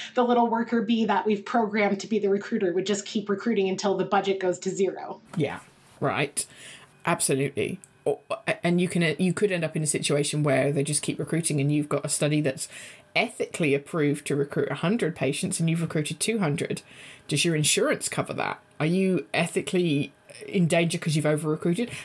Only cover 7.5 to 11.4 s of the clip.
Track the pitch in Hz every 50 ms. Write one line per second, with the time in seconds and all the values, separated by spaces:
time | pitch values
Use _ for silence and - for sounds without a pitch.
7.5 | - 107 98 - - - - - _ _ - 143 - - - - - - - 170
8.5 | - - - 170 175 175 180 170 - 175 170 156 151 - 190 180 170 - 214 190
9.5 | 185 170 160 151 - 165 156 151 - 151 151 - 147 143 143 - 156 151 147 143
10.5 | 135 131 135 143 147 143 139 151 147 - - - - - 151 - 160 165